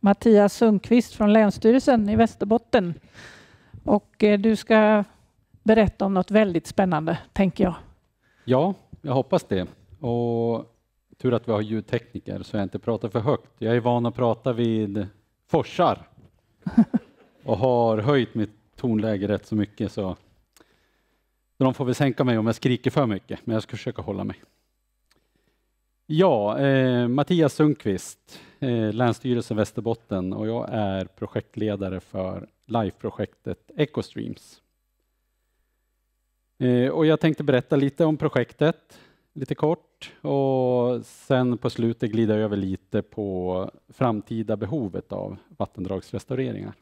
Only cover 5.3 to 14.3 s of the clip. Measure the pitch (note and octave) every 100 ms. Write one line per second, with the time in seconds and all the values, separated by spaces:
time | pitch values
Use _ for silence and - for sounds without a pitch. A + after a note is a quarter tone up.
5.3 | _ _ _ - A3 G3+ - G3 F#3+ F3+
6.3 | G#3 G#3+ E3+ - - F#3 D#3 D#3+ E3 -
7.3 | - G3 - F#3 E3 - _ _ _ _
8.3 | _ - B2+ F3 F#3+ _ - D3 C3 B2+
9.3 | F#3 - G2 F2+ - _ - B2+ A#2+ A#2+
10.3 | A#2 A#2 A2+ A2+ _ _ _ _ _ B2+
11.3 | A#2 - G#2 G#2 A2 G#2 A#2+ - - -
12.3 | G2 F#2+ A2 G2 G#2 - A2+ A2+ A#2+ A2+
13.3 | C3+ - _ A2 A#2+ A#2 A#2+ A#2+ A#2 B2